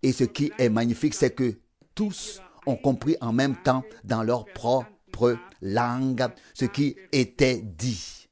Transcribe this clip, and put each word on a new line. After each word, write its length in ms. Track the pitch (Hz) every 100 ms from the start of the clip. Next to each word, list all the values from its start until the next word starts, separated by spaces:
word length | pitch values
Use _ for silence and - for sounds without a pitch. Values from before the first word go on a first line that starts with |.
Et 100 | 135
ce 120 | 123
qui 280 | 123 - 143 -
est 100 | 123
magnifique, 460 | 110 120 113 151
c'est 160 | - 139
que 260 | - 123 104 _ _ _
tous 480 | - 208 - - - - - -
ont 100 | 123
compris 400 | 139 131 139 165
en 120 | 120
même 240 | 117 139 131
temps 280 | 147 131 - -
dans 180 | 98 113
leur 240 | 113 123 101
propre 880 | 92 113 131 110 - _ - 120 117 - -
langue 640 | 95 107 120 123 131 123 123 - -
ce 100 | -
qui 320 | 123 - 143 156 -
était 480 | 143 127 - 135 127
dit. 680 | 104 82 123 101 - - _